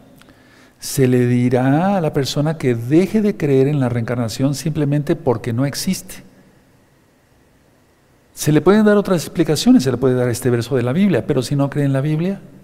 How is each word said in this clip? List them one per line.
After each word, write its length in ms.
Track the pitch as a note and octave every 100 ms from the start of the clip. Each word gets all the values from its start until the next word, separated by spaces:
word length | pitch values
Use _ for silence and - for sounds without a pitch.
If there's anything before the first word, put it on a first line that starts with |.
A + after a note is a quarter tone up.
| - - - - _ _ _ _
se 240 | - - B2+
le 200 | B2+ B2
dirá 680 | B2 B2 B2+ C3 D3 F#3+ G3+
a 60 |
la 100 | D3+
persona 460 | D3 B2+ D3+ D3+ D#3
que 180 | C3+ A#2
deje 460 | A#2 D#3+ F#3+ A3
de 160 | G#3 G3+
creer 320 | D3 C3+ C3+
en 100 | D3
la 80 | B2
reencarnación 640 | A#2 A2+ A#2+ A2+ - C3+
simplemente 600 | C#3 E3 D3+ C#3+ D3 C#3+ E3
porque 380 | C3+ A2+ B2
no 120 | A2+ C#3
existe. 500 | - - F3+ - - - _ _ _ _ _ _ _ _ _ _ _ _ _ _ _ _ _ _ _ _
Se 180 | - D3
le 80 | D3+
pueden 240 | D#3+ G#3+
dar 140 | G#3 G#3
otras 260 | G3 F3
explicaciones, 600 | - E3+ D#3+ D3+ A#3+ B3+
se 80 | C#3
le 60 | A#2+
puede 180 | B2+ B2+
dar 120 | B2
este 220 | A2 C3
verso 260 | A#2+ A2 C3
de 80 |
la 80 | A#2+
Biblia, 340 | D#3 G3+ B2+ -
pero 160 | C3+
si 140 | B2 C#3+
no 140 | C#3
cree 160 | D3 C#3
en 80 |
la 80 | C3+
Biblia, 400 | D3+ D#3 F3+ G3 - -